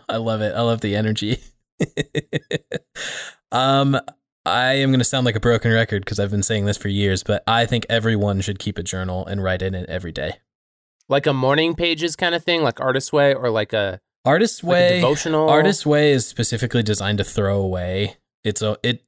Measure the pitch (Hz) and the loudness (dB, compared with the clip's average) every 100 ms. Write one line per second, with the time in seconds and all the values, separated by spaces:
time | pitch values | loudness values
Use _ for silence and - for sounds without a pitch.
0 | - 113 113 110 107 - 117 113 104 104 | -6 -4 -2 -2 -2 0 0 0 -2 0
1 | 110 107 104 123 - _ _ _ - - | 0 -2 -4 -6 -8 _ _ _ -6 -4
2 | - 147 - - - - - - - - | -6 -6 -6 -8 -6 -8 -8 -12 -12 -14
3 | - - - - _ 123 135 135 139 139 | -12 -10 -14 -18 _ 0 2 2 2 0
4 | - - _ _ - 110 127 135 135 131 | -4 -18 _ _ -2 0 2 2 2 2
5 | 120 135 123 104 120 113 117 113 110 101 | 2 0 0 2 2 2 4 2 2 -2
6 | 101 104 101 104 101 110 101 101 101 98 | -4 -4 -2 0 0 0 0 -2 -2 0
7 | 101 92 - 101 - 117 113 120 - 117 | 2 0 0 -2 2 0 2 -2 0 0
8 | 113 107 104 98 95 95 - - 92 92 | 2 2 0 0 -2 -6 -6 -6 -6 -6
9 | 92 90 95 101 95 92 92 92 90 87 | -4 -6 -6 -4 -2 -2 -2 -4 -6 -8
10 | 85 - 76 - _ _ _ _ _ _ | -8 -6 -8 -8 _ _ _ _ _ _
11 | - 139 147 135 131 143 165 165 175 160 | -2 0 0 0 2 2 0 0 -2 0
12 | 170 156 175 170 170 170 143 - 135 131 | -4 -2 -2 -2 0 0 0 0 -2 -2
13 | - 151 143 135 123 110 107 110 98 92 | 0 2 4 2 0 0 0 -2 -2 -4
14 | _ _ 123 165 220 - 170 175 180 180 | _ _ 0 2 2 0 0 4 4 4
15 | 170 151 165 156 156 147 156 - 147 147 | 2 2 0 2 4 6 4 2 2 4
16 | 147 135 - - 113 117 120 120 107 104 | 4 2 0 -2 -2 -2 0 0 0 -2
17 | 98 104 95 - 98 101 92 92 90 92 | 0 -2 -2 0 0 0 0 -2 -4 -2
18 | 101 - _ _ 110 98 107 107 123 117 | -4 -6 _ _ -4 -2 -2 -2 -4 -4